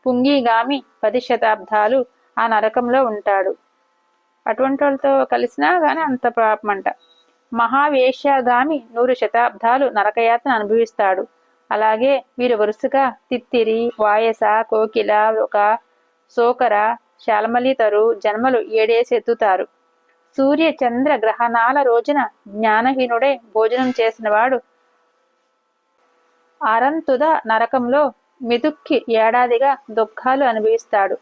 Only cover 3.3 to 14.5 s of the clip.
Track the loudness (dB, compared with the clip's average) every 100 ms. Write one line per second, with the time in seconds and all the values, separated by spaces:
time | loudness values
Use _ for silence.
3.3 | 0 0 -4 _ _ _ _ _ _ _
4.3 | _ -6 -2 -2 0 0 0 0 0 0
5.3 | -2 -4 -2 0 2 0 0 -4 -2 -2
6.3 | 0 0 0 -4 -4 -6 -8 _ _ _
7.3 | _ _ -4 -2 0 0 2 0 0 0
8.3 | 0 2 0 0 -4 -6 -2 0 0 0
9.3 | 0 -2 -2 0 0 0 0 -2 0 0
10.3 | 0 0 -2 0 0 0 0 0 0 -4
11.3 | _ _ _ _ -2 0 0 0 0 -4
12.3 | -4 -2 0 0 -2 -2 0 -2 -4 _
13.3 | -8 _ 0 0 0 -2 -2 0 2 0
14.3 | 0 0